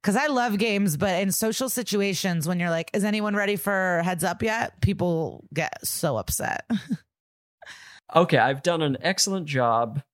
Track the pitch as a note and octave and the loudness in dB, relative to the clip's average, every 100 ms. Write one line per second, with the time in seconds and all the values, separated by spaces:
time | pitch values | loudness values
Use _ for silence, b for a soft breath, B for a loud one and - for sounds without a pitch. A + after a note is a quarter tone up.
0 | - G#3 D4 B3+ A#3+ G3+ A3+ G3+ G3+ D3 | 2 2 2 0 0 0 0 2 0 0
1 | G3+ F3+ G3 - A3 - C4 - G#3+ G3+ | 0 0 0 0 -2 -2 -2 -4 -2 0
2 | G3+ F3+ G3 E3+ D#3 F3+ F3 E3 E3 - | 0 0 -2 -2 -2 -2 0 -2 -2 -2
3 | G#3 G#3+ G#3 G3+ G3+ G3+ - G3 F#3 E3+ | 0 0 0 0 0 0 0 0 2 2
4 | E3+ F3 F3+ F3+ A3+ A3+ A#3+ - - F#3+ | 0 0 -2 0 -2 0 -4 0 0 2
5 | F3 E3 D#3 - - D3 D#3 - - - | 0 0 -2 -8 -8 -4 -4 -4 -6 -2
6 | E3 A2+ - - - - - A#3 C#4 A3 | 0 -2 -2 -4 -2 -4 -4 -4 -2 -8
7 | _ _ _ _ _ _ B B B B | _ _ _ _ _ _ B B B B
8 | - D#3+ E3+ C3+ A#2+ C#3 F3 E3+ D3+ C3 | 0 2 6 6 4 2 0 0 0 0
9 | E3+ F#3+ - F#3+ D3+ C3+ A#2+ A2+ A#2 C#3+ | -2 0 0 -2 -2 0 2 2 0 -4
10 | - | -8